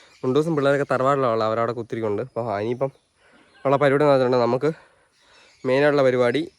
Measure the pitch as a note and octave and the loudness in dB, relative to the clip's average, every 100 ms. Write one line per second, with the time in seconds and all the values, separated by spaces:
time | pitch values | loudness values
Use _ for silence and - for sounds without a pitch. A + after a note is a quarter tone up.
0 | - _ C3 C3 D#3+ D3+ C#3 C#3 C#3+ B2+ | -20 _ -2 0 0 0 0 0 0 0
1 | C3 C#3 B2+ A2+ A2 A2+ A#2 A2+ A2 A#2 | 0 0 0 0 0 -2 -2 -4 -8 -6
2 | A2 G#2 B2+ A#2 A#2 G2+ A2 B2 C3+ - | -4 -4 -6 -8 -6 -4 -4 -4 -6 -8
3 | _ _ _ _ _ _ C#3 C#3 C#3+ C#3+ | _ _ _ _ _ _ -2 2 2 2
4 | D3 C3+ B2+ B2+ A#2 B2 D3 E3 _ _ | 4 4 2 2 0 0 -2 -6 _ _
5 | _ _ _ _ _ _ B2+ C3 D3 C#3+ | _ _ _ _ _ _ -2 2 2 2
6 | C3 B2+ A#2+ C3 E3+ | 2 2 0 0 -6